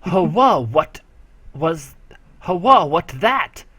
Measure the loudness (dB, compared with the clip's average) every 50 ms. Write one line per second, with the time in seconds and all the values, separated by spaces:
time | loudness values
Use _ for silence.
0 | -6 -2 0 0 0 0 0 2 2 2 2 2 -2 -2 0 0 0 0 -4 -20
1 | _ _ _ -20 -20 -20 _ -20 -20 -20 -14 -6 -4 -4 -4 -4 -8 -18 -20 -20
2 | -20 -20 -20 -20 _ _ -20 -20 -6 -6 -6 -2 2 4 4 4 4 2 -2 -2
3 | -4 -4 -12 -4 -2 -2 -2 -2 -4 -6 _ -20 -20 -20 _